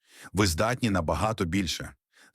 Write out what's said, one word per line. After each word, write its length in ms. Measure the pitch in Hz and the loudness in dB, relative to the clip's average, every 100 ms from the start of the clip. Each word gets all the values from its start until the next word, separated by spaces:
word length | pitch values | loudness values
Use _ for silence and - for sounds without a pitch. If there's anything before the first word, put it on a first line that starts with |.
| _ - - | _ -20 -4
Ви 140 | 90 104 | 2 2
здатні 420 | 82 107 123 117 | 2 0 2 2
набагато 560 | 95 80 78 107 - 90 | 2 0 0 0 0 0
більше. 480 | 95 90 - - - _ _ - | 0 -2 -4 -10 -16 _ _ -10